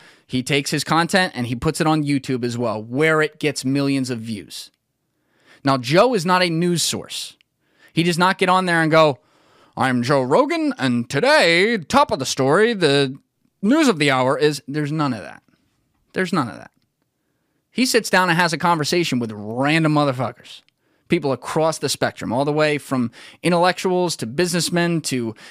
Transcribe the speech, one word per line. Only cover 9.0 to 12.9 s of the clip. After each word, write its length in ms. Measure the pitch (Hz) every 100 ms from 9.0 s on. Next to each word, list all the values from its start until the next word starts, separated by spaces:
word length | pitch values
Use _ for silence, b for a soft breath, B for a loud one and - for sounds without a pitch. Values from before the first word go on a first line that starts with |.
| 156 127 b b b b b -
"I'm 260 | 127 123
Joe 200 | 120 143
Rogan, 520 | 127 160 277 330 302 -
and 320 | 127 123 -
today, 720 | - 247 302 185 170 202 233
top 320 | 143 262 294
of 80 | 208
the 80 | 131
story, 480 | - 131 165 220
the 420 | 214 160